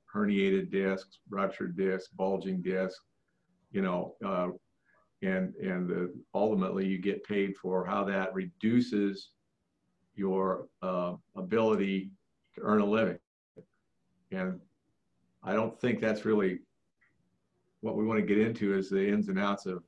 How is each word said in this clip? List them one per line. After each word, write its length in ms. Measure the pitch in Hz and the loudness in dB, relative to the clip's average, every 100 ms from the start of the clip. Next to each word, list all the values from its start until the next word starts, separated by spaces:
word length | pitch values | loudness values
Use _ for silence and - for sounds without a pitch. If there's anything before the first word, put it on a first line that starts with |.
| - | -8
herniated 560 | 104 104 98 98 95 90 | -2 2 2 4 2 0
discs, 480 | 98 95 95 - - - | 0 0 0 -6 -20 -8
ruptured 480 | 98 95 - 95 87 | -4 -2 -2 -6 -2
discs, 320 | 95 92 - | 0 -2 -4
bulging 540 | - 95 95 95 92 | -4 -2 0 -2 -4
discs, 380 | 87 92 92 - _ _ _ _ _ _ _ | -2 0 -2 -4 _ _ _ _ _ _ _
you 100 | 98 | -2
know, 320 | 95 90 - - | 0 0 -4 -6
uh, 240 | 101 92 90 87 _ _ _ _ _ _ | -4 -2 -2 -4 _ _ _ _ _ _
and, 320 | 95 95 92 - | -2 0 -2 -4
and 320 | 95 90 90 | -4 -2 -2
the, 260 | 90 90 - - | -2 -4 -6 -6
ultimately 520 | 95 107 104 92 95 95 | 0 2 2 0 0 0
you 120 | 92 | 0
get 260 | 98 95 | -2 -2
paid 320 | - 101 98 95 | 0 0 0 -2
for 280 | 92 92 | -2 0
how 200 | 90 101 | 0 0
that 300 | 98 98 95 | 0 0 -2
reduces 960 | 92 90 - 107 123 120 104 101 95 - _ _ _ _ _ _ _ _ | -4 -6 -2 2 2 2 0 0 -2 -12 _ _ _ _ _ _ _ _
your, 540 | - 95 95 95 90 - _ | -6 -2 0 0 -2 -6 _
uh, 320 | 92 90 87 87 _ 95 | -4 -2 -2 -6 _ -12
ability 720 | 92 113 110 104 98 95 98 - _ _ _ | -2 2 4 2 2 -2 -4 -12 _ _ _
to 60 | - | -6
earn 180 | - 107 | 2 2
a 60 | 101 | 4
living. 320 | 110 113 - _ _ _ - - _ _ _ _ _ - | 2 2 -2 _ _ _ -20 -20 _ _ _ _ _ -10
And 300 | 92 92 90 - _ _ _ _ _ _ _ | -6 -4 -6 -12 _ _ _ _ _ _ _
I 120 | - | -2
don't 240 | 104 113 - | 0 -2 -2
think 200 | 123 107 | 0 2
that's 260 | 110 107 110 | 0 0 2
really 340 | 107 95 90 - _ _ _ _ _ _ _ _ _ _ _ | 2 2 0 -8 _ _ _ _ _ _ _ _ _ _ _
what 160 | 110 107 | -4 0
we 80 | |
wanna 160 | 110 110 | 0 2
get 180 | 95 104 | 4 4
into 380 | 110 113 101 98 | 4 2 0 0
is 140 | 95 | 2
the 180 | 98 101 | 2 4
ins 200 | 104 98 | 2 2
and 100 | 95 | 0
outs 260 | 101 98 | 0 -2
of, 180 | 95 90 | -4 -8